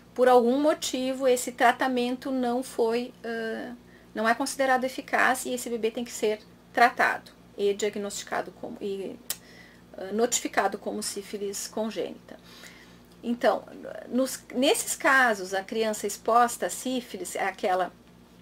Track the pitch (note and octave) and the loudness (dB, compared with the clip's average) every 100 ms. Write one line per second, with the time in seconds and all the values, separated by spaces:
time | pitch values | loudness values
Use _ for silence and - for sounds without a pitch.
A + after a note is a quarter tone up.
0 | - - B3+ B3 A#3 C4+ D4+ E4 - B3+ | -10 2 6 8 6 4 2 2 -2 -2
1 | B3+ C4 C4 B3 B3+ - A#3+ A#3+ C4 B3 | -2 0 2 2 0 4 4 4 2 0
2 | A#3+ B3+ C#4 C4 A#3+ B3 C4 - A3+ A#3 | -2 -4 -4 -2 0 -2 -4 0 0 0
3 | B3+ - A#3 A3+ A3+ A3+ B3 A#3+ - - | -4 -10 -8 -6 -6 -8 -10 -14 -20 -20
4 | - G#3+ A3+ A#3+ C4+ - C4 B3+ B3+ - | -10 0 2 2 0 0 2 2 0 -6
5 | - A3 G#3 B3 B3+ B3 A#3+ A#3 A3 B3 | -2 2 2 2 -2 -6 -4 -2 -2 -4
6 | A#3+ - G#3+ G#3+ - - - - A#3 - | -8 -2 -2 -2 -6 -20 -6 4 4 6
7 | C#3 - - - - - G3+ G3+ G#3 G#3 | 0 0 -8 -20 -16 -2 -2 0 -2 -4
8 | G3+ - - - - - - A#3 G3+ G3 | -6 -8 -6 -6 -6 -10 -14 -8 -6 -6
9 | F3 - - - - - - - - - | -8 -10 -10 -10 -14 -20 -20 -20 -20 -14
10 | F#3+ G#3 A#3+ - D4 - - G#3 G#3 G#3 | -6 0 0 0 -2 4 4 2 -6 -6
11 | - G#3 G3 G3+ G3+ G3+ - A3 A3 F#3+ | -6 -8 -8 -6 -6 -6 -6 -4 -4 -4
12 | - - - - - - - - - - | -6 -8 -18 -20 -20 -20 -20 -20 -20 -20
13 | - - A#3 A#3+ A#3 - - - - - | -20 -10 -6 0 2 2 -4 -14 -14 -14
14 | - B3 C4 - - B3 C#4+ A#4 - - | -4 -2 -2 -4 -6 0 2 2 0 -2
15 | D#4+ C4 B3 G3+ F#3 F#3+ F#3+ A3 A3 G#3+ | 2 4 4 0 -4 -6 -4 -2 -2 -2
16 | G3+ - - A#3 A#3 - F3+ - B3+ B3+ | -6 -4 2 4 4 2 -4 -4 -4 -4
17 | - G3 F3+ - F#3+ - G3+ F#3 F3 - | -6 -10 -8 -4 -4 -2 0 0 -2 -6
18 | - - - - | -20 -20 -20 -20